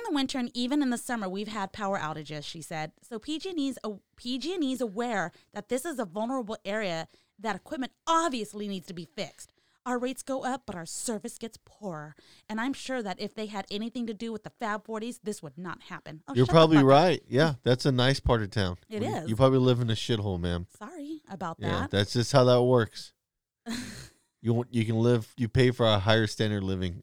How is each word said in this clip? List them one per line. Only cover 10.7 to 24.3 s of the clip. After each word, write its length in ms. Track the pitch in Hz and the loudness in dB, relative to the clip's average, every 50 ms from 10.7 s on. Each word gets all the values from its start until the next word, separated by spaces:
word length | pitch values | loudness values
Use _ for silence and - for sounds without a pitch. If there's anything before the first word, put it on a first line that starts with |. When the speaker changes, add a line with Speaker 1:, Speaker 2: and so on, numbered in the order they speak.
| 180 | -10
Speaker 1:
our 100 | 175 165 | -10 -10
service 540 | 165 - - - - 226 202 - 240 - - | -10 -10 -8 -6 -4 -4 -4 -6 -10 -12 -10
gets 180 | - 226 - - _ | -14 -14 -14 -16 _
poorer. 480 | _ _ - 214 196 170 151 147 151 151 _ _ _ - _ _ - | _ _ -14 -10 -10 -8 -8 -10 -14 -16 _ _ _ -20 _ _ -8
And 140 | 214 220 | -4 -4
I'm 120 | 226 269 269 | -2 -2 -4
sure 280 | - - - 262 254 | -6 -6 -6 -4 -4
that 180 | 226 202 180 - | -4 -4 -6 -6
if 140 | 214 202 - | -6 -8 -6
they 140 | - 214 208 | -8 -8 -8
had 180 | 208 202 190 - | -6 -8 -8 -6
anything 340 | 190 208 220 233 - 247 240 | -6 -6 -6 -6 -6 -6 -6
to 80 | 220 226 | -6 -6
do 180 | 185 233 226 | -6 -8 -8
with 120 | 226 214 - | -8 -8 -10
the 80 | - - - | -14 -12 -8
Fab 260 | 247 214 208 214 196 | -6 -4 -4 -4 -6
forties, 340 | - 220 220 214 240 233 - - | -8 -8 -8 -6 -8 -10 -10 -8
this 180 | 208 208 - | -8 -8 -8
would 160 | - 151 131 156 | -10 -16 -14 -12
not 240 | 180 175 156 - - | -10 -10 -12 -12 -14
happen. 380 | - 180 151 - - 156 156 - - | -16 -16 -14 -14 -14 -16 -16 -12 -4
Oh, 80 | - | 2
Speaker 2:
You're 100 | 120 131 | 2 2
Speaker 1:
shut 40 | 120 | 6
the 40 | - | 8
Speaker 2:
probably 220 | 160 160 160 160 151 | 8 8 8 8 8
Speaker 1:
fuck 60 | 139 | 8
up. 60 | 135 | 10
Speaker 2:
right. 320 | 135 143 165 185 156 - - - | 8 8 8 6 4 0 -2 -2
Yeah, 260 | 117 127 156 165 143 - - | 2 2 4 2 2 0 2
that's 240 | 117 127 127 - 151 | 2 2 4 4 2
a 40 | |
nice 280 | 131 123 123 131 139 - | 4 4 4 4 2 2
part 240 | - - 127 113 107 | 2 2 2 2 2
of 80 | 95 | 0
town. 260 | - 110 98 90 90 - _ - | 0 0 0 0 -2 -4 _ -10
Speaker 1:
It 120 | 220 208 | -6 -6
Speaker 2:
You, 60 | 214 - 427 | -4 -4 -4
Speaker 1:
is. 140 | 214 156 - | -4 -4 -4
Speaker 2:
you 60 | 110 | 0
probably 220 | 107 135 131 131 131 | 4 4 6 6 6
live 200 | 127 127 123 120 | 6 6 4 4
in 100 | 123 113 | 2 0
a 40 | 110 | -2
shithole, 460 | - - - 120 107 101 104 95 87 | -2 -2 -2 -2 0 0 -2 -2 -2
ma'am. 280 | 85 90 87 87 87 - _ - | 0 -2 -2 -2 -4 -8 _ -18
Speaker 1:
Sorry 440 | 214 220 349 339 285 294 320 302 _ - | -16 -14 -14 -12 -12 -10 -12 -12 _ -14
about 300 | 196 160 - 170 - - | -12 -10 -8 -8 -8 -6
Speaker 2:
Yeah, 100 | 101 104 92 90 | -4 -2 -2 -2
Speaker 1:
that. 100 | - - | -2 0
Speaker 2:
that's 220 | - 98 104 - - | 0 0 0 0 0
just 180 | 123 117 - - | -2 0 4 6
how 100 | 135 127 | 6 6
that 180 | 123 123 123 | 8 6 6
works. 520 | 123 123 127 123 110 - - - - - _ _ _ _ _ _ _ _ _ _ - | 6 6 6 4 4 2 -2 -12 -16 -16 _ _ _ _ _ _ _ _ _ _ -12
Speaker 1:
<laughs> 80 | 233 226 247 - - - - - - _ _ _ _ | -10 -10 -10 -10 -12 -14 -14 -16 -18 _ _ _ _